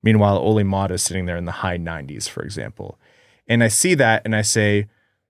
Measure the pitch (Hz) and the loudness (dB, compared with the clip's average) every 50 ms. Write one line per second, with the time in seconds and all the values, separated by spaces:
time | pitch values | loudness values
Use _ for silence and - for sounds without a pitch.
0 | - 110 110 107 104 101 101 92 67 101 110 107 101 98 98 98 98 92 90 90 | 4 6 6 6 6 4 2 2 2 2 2 2 2 0 0 -2 -2 -4 -4 -4
1 | - - 90 95 90 90 87 87 87 87 82 - - 92 87 85 85 85 82 78 | -4 -4 -4 -6 -6 -6 -6 -6 -8 -8 -8 -6 -6 -6 -4 -4 -8 -8 -10 -10
2 | 71 67 76 - - - - - - - 101 78 57 - - - - - - _ | -12 -14 -12 -12 -12 -12 -10 -10 -12 -10 -10 -10 -12 -12 -14 -16 -16 -16 -16 _
3 | _ _ _ _ _ _ _ _ _ - 113 117 117 113 104 - - 185 180 139 | _ _ _ _ _ _ _ _ _ 0 2 2 4 2 2 2 2 2 4 4
4 | 131 113 113 - - 113 110 107 107 - - 113 107 104 104 101 101 104 _ _ | 4 4 4 2 0 -2 -2 -2 0 0 0 2 2 2 2 0 0 -4 _ _
5 | _ _ _ _ _ | _ _ _ _ _